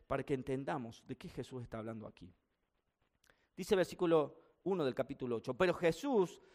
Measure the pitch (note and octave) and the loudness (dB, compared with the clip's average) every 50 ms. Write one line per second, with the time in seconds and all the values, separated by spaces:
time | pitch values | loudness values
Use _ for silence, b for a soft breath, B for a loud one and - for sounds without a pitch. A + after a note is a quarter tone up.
0 | b - C3+ C3+ C3+ - C#3+ C3 B2+ - C3 C3 C#3 C3 A#2+ A#2+ A#2+ A2+ A#2 - | b -6 -4 -4 -2 -2 -4 -4 -2 -4 -4 -4 -4 -4 -6 -6 -6 -10 -14 -16
1 | _ - C3+ - - E3+ - - B2 - - B2+ A#2+ - - A2+ A2 A2+ A2+ A2 | _ -14 -14 -12 -14 -12 -10 -10 -10 -10 -10 -12 -10 -10 -10 -8 -8 -8 -8 -10
2 | A2 A2 - - - G2 - _ _ _ _ _ _ _ _ _ _ _ _ _ | -12 -14 -16 -18 -20 -20 -20 _ _ _ _ _ _ _ _ _ _ _ _ _
3 | _ _ _ _ _ b b b b b b - F#3 - G#3+ F#3+ E3+ - E3+ - | _ _ _ _ _ b b b b b b -10 0 2 4 4 4 2 0 0
4 | F3+ E3+ E3 D#3 D3 C3 B B B B B _ - F3+ G3 F#3 D3+ C3 A#2 - | 4 6 6 6 4 2 B B B B B _ -4 -2 0 2 2 0 0 0
5 | C3 A#2+ C#3 - C3+ B2 A#2+ A2 - - B2+ A#2 F#3 F3 E3 - F3+ D#3+ E3 - | -2 -4 -6 -6 -4 -2 -2 -2 -2 -2 0 4 4 4 4 4 2 2 2 2
6 | - C#4+ C4+ G#3+ F#3 D#3+ - B B B | 0 2 4 4 4 2 0 B B B